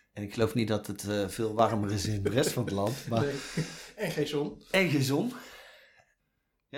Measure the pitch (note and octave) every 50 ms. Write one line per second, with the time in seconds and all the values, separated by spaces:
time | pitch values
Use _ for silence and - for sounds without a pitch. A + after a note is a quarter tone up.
0 | _ _ - G#2+ G#2 G2+ - A2+ A2+ A2 - A#2+ A2 G#2 G#2+ G#2 - - G2 -
1 | - G#2 G#2 G#2 G2 F2+ - - A2+ G#2+ G#2+ A2+ A2+ G#2 A2+ G#2 G#2 G2+ G#2 G2
2 | F2 G#2+ G#2+ G2+ G2 G2+ G#2+ C3+ D3+ - - C3 G#2+ G2+ G2 G2 G2+ A2 C#3 -
3 | - - A2+ A2+ C#3+ C#3+ C#3 - - - - D#3+ D#3+ - - - - - - G#3+
4 | G#3 E3 - D#3 C#3+ - D3+ C#3+ D3+ - - - - - - F#3+ F#3+ D#3+ - D3
5 | B2+ A#2+ C#3 D#3 G#3+ B3 - - - - - - - - - - - - _ -
6 | _ _ _ _ _ _ _ _ _ _ _ _ _ - C3+